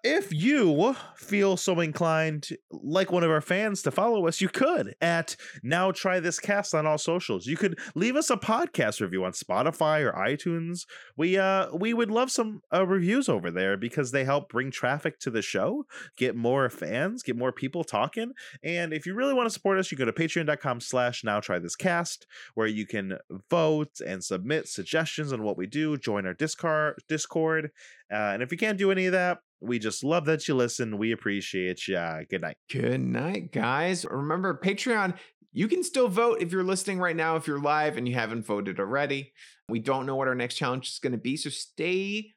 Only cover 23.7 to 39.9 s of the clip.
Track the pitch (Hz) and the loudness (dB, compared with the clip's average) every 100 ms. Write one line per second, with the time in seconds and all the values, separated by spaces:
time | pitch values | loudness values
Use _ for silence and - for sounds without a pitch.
23.7 | 156 151 - 64 92 - 92 101 156 - | 2 -2 -8 -8 -8 -4 -4 -2 -2 -2
24.7 | - 95 160 160 - 147 127 107 92 95 | -10 -2 -2 -2 -4 -6 -4 -4 -4 -4
25.7 | 139 156 147 120 101 95 90 156 - 170 | -2 -2 -2 -2 -2 -2 -2 -4 -2 0
26.7 | 156 151 - - 156 - 170 160 160 151 | 0 0 -4 -6 -4 -2 0 0 0 -4
27.7 | _ - - _ 104 104 98 127 175 220 | _ -20 -20 _ -2 -2 -2 -4 -2 -2
28.7 | 202 196 190 185 185 180 180 _ _ 104 | 2 2 2 2 2 2 -2 _ _ -4
29.7 | 120 107 101 131 170 151 156 - 135 120 | -2 -2 -2 0 2 2 0 2 2 2
30.7 | - 117 104 110 113 107 101 92 95 90 | 0 -4 -2 0 0 -2 -2 -4 -4 -2
31.7 | 90 - 92 85 80 78 92 82 - _ | -4 -2 -2 -2 -6 -6 -4 -4 -10 _
32.7 | 131 120 131 127 120 151 196 175 - 113 | -2 0 0 -2 -2 -2 -6 -6 -2 0
33.7 | 135 175 180 180 131 143 170 185 165 190 | 0 0 -2 -4 -6 -2 -2 -2 -2 -2
34.7 | 196 - 226 190 175 - _ _ - 214 | -2 0 0 0 -4 -12 _ _ -2 0
35.7 | 359 - 277 247 180 233 226 170 190 185 | 0 0 2 2 4 2 2 0 0 0
36.7 | 190 190 185 180 165 160 160 156 143 143 | 0 -2 0 0 0 0 0 0 -2 2
37.7 | 151 151 147 123 123 113 117 107 104 98 | 4 2 0 -2 0 0 -4 -2 -2 -2
38.7 | 90 98 131 143 139 139 _ - - - | -2 -2 0 0 -2 -6 _ -20 -20 -6
39.7 | 120 117 | -4 0